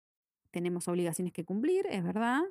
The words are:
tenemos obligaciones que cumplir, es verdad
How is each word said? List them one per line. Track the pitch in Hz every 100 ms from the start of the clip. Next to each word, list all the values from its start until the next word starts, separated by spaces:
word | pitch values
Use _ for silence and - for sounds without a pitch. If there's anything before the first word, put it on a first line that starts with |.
| _ _ _ _ _
tenemos | 180 175 175 175
obligaciones | 175 175 160 180
que | - 165
cumplir, | 196 294 370 392
es | -
verdad | 175 185 233 262 381